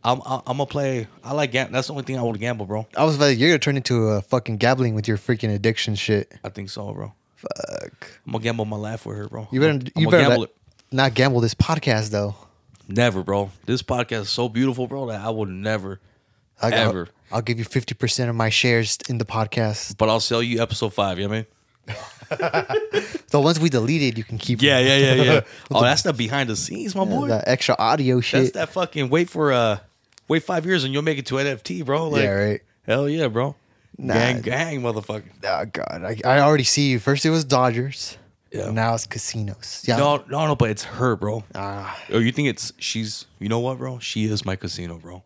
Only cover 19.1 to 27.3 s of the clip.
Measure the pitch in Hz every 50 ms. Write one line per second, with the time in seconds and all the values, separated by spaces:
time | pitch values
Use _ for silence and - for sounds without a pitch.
19.1 | 127 113 117 - - 113 110 104 - 120 113 107 107 104 - - 104 - 110 110
20.1 | 110 113 - - 120 117 120 117 120 113 117 - - - - 107 - - 101 98
21.1 | 92 87 101 101 107 113 110 _ _ _ _ _ _ _ _ - - - - -
22.1 | - - - - 160 - 170 160 - 160 - - - 440 427 - - 208 - -
23.1 | - 330 - - - 147 139 156 170 156 160 170 135 123 110 120 160 160 143 127
24.1 | 110 113 107 - 117 110 - - 120 110 135 143 139 127 127 135 139 139 139 135
25.1 | 131 131 127 127 151 143 - - - - - - - 101 117 123 143 151 - 175
26.1 | 151 117 120 107 135 139 135 117 110 95 - - - 202 - 214 185 196 190 -
27.1 | - - 285 -